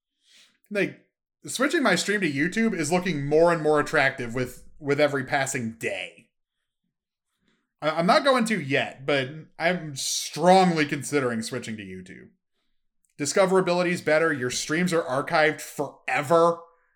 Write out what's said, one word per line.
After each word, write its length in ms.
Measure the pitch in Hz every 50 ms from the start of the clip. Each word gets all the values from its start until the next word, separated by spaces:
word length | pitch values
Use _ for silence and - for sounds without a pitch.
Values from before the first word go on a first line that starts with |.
| _ _ _ _ _ _ _ _ _ _ _ _ _ -
Like, 300 | 208 202 175 147 - - _ _ _ _ _ _ _ _ -
switching 360 | 139 - - 262 294 302 339
my 140 | 262 214 180
stream 260 | 170 - - 202 208
to 100 | 185 151
YouTube 460 | 135 139 151 175 - 220 226 226 190
is 140 | 170 156 139
looking 340 | 175 180 180 190 160 143 139
more 280 | 143 151 156 165 175 170
and 100 | 160 151
more 160 | 151 151 147
attractive 560 | 143 - 156 151 135 135 131 - 123 117 113
with, 280 | 131 127 120 - - - - - -
with 200 | 156 139 143 139
every 240 | 151 143 143 135 127
passing 520 | 131 147 139 135 131 - 131 117 113 113 -
day. 480 | 120 110 101 92 90 87 - - _ _ _ _ _ _ _ _ _ _ _ _ _ _ _ _ _ _ _ _ _ _ _ _ _ _ _ _ _ _ _ -
I, 80 | - 151
I'm 160 | 156 165 170
not 180 | 190 262 311 269
going 220 | 277 254 247 226
to 160 | 226 175 160
yet, 440 | 143 131 139 135 113 - - - 135
but 240 | 147 147 139 127 131 156 156 147 - _ -
I'm 360 | 156 175 180 170 156 156 139
strongly 880 | 131 - - - - - - - 151 160 180 185 190 185 180 165 160 147
considering 560 | 143 160 143 123 - 143 143 131 120 117 113
switching 360 | 110 - 131 123 113 120 113
to 60 | 107 101
YouTube. 460 | 92 92 92 92 - 78 60 - - _ _ _ _ _ _ _ _ _ _ _ _ _ _ _ _ _ -
Discoverability 720 | 143 143 - 202 190 180 190 190 175 175 175 180 180 170
is 120 | 180 180
better. 300 | - 156 151 156 165 165
Your 180 | 151 127 123 123
streams 420 | 123 - - - 151 165 180 180 165
are 100 | 156 -
archived 580 | - 127 139 143 143 170 160 156 156 147 147
forever 960 | - - - - 143 135 - _ - - 131 135 143 135 170 165 165 170 170 - - - _ _ _ _ _